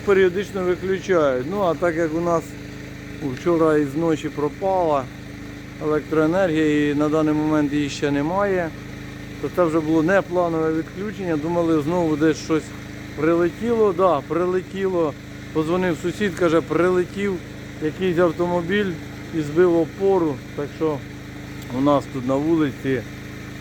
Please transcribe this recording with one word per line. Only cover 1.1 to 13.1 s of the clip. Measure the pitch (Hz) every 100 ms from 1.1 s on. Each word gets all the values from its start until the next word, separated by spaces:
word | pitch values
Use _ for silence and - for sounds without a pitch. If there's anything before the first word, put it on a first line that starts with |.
| 180 147 127 131
Ну, | 202
а | 185
так | 151 175 160
як | 165 160
у |
нас... | 170 165 151 - - - - - - - 143 127
Вчора | 175 170 160 151
із | 143 139
ночі | 165 156 151
пропала | 147 147 - 196 190 165 143 127 - - - - - - -
електроенергія | 156 151 135 156 156 175 190 156 156 147 147
і | 143
на | 151
даний | 156 156
момент | 151 151 156 147
її | 147 143
ще | - 147
немає, | 143 147 190 202 185 165 147 - - - - - -
то | 147 -
це |
вже | 175 160
було | 151 160
непланове | 156 196 175 175 175 165 160
відключення. | 160 156 - 208 190 185 156
Думали, | 151 170 165 160
знову | 143 180 165 151
десь | 160 143
щось | - 160 - - - - -